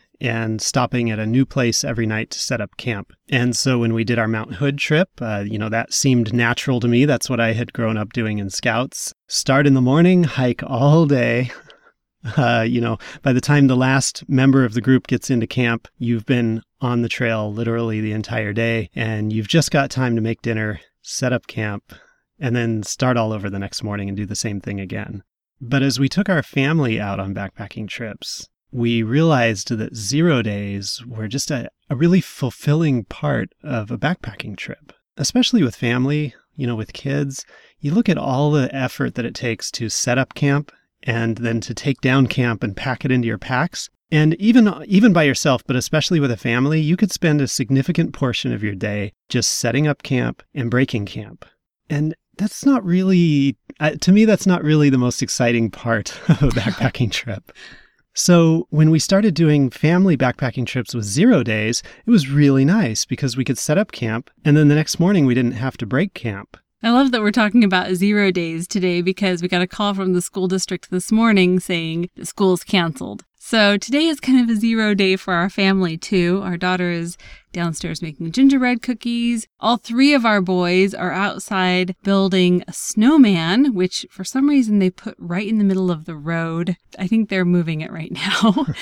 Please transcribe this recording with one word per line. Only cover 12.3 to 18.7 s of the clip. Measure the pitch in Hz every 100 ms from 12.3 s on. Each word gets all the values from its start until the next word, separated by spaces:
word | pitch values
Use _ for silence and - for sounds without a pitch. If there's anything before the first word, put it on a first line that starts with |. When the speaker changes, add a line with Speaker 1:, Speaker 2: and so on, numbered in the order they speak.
| 127
Speaker 1:
Uh, | 120 117 113
you | 123
know, | 117 113 - -
by | 139
the | 127
time | - 147 139
the | 127
last | 127 135 - - -
member | 127 135 135 123
of |
the | 113
group | 131 131 -
gets | 123 -
into | 127 107
camp, | - 120 117 - _
you've | 117 117 -
been | 127 117 113 - _
on | 123 120
the | 117
trail | - 117 113 107
literally | 104 117 117 117 107
the | 107
entire | 107 107 113 107
day, | 104 117